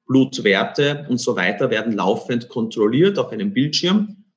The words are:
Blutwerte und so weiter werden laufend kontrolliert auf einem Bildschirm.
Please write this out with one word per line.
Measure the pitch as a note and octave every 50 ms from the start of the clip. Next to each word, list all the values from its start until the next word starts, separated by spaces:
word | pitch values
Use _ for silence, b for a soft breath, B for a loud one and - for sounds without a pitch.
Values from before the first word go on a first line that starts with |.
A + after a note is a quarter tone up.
| _ -
Blutwerte | C3 C3 C3 C3 - - - G#2 F#2+ G2 A2+ - - - C#3+ C#3+ D3 C#3+ - -
und | B2+ A#2
so | - - A#2
weiter | F#2+ F2+ F2+ - - C#3 -
werden | A2 A2 G#2+ A#2
laufend | A2 G2+ - F#2 A#2 - - - B2+ A#2+ A#2 -
kontrolliert | - B2+ A2+ A2+ - A#2+ G#2+ G#2+ A#2 C3+ F3 G3+ G3+ E3+
auf | B2 - A#2
einem | G#2+ G2 G2+
Bildschirm. | G2 B2 C#3 D#3 D3+ - - F3 F#3+ G#3+ G3+ - - - - _ _